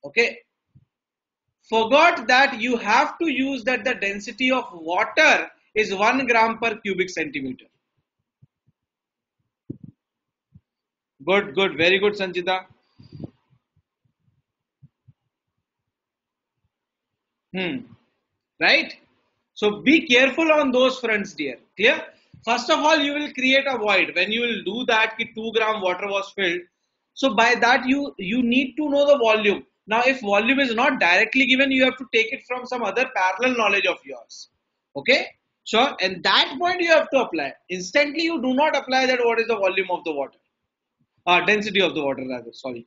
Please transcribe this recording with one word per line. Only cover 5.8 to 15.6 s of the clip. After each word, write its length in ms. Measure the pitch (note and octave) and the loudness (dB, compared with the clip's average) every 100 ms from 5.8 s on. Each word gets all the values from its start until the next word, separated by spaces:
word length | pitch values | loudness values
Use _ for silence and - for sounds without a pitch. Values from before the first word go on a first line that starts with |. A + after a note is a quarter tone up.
| G#3 | -2
one 320 | F#3+ G#3+ B3+ B3 | 0 0 0 2
gram 320 | A3+ A3+ A3 | 2 2 0
per 180 | A#3 G#3+ | -4 -4
cubic 340 | G3+ F3+ F#3 | -6 -4 -4
centimeter. 540 | - D3+ C#3 C3 B2+ - _ _ _ _ _ _ _ _ _ _ _ _ _ _ _ _ _ _ _ _ - - _ _ _ _ _ _ _ _ _ _ _ _ _ | -4 -6 -6 -8 -12 -16 _ _ _ _ _ _ _ _ _ _ _ _ _ _ _ _ _ _ _ _ -18 -18 _ _ _ _ _ _ _ _ _ _ _ _ _
Good, 300 | C#3+ G3 G3+ | 0 0 0
good. 220 | C3+ F#3+ C#3+ | -2 -2 2
Very 220 | E3+ F#3+ | 2 2
good, 140 | G3+ | 0
Sanjita. 540 | G3+ F#3+ F3 F3+ F#3 F#3 _ _ _ - - - _ _ _ _ _ _ _ _ _ _ _ _ _ _ _ - _ _ _ _ _ _ _ | -2 -6 -6 -4 -4 -6 _ _ _ -20 -16 -16 _ _ _ _ _ _ _ _ _ _ _ _ _ _ _ -20 _ _ _ _ _ _ _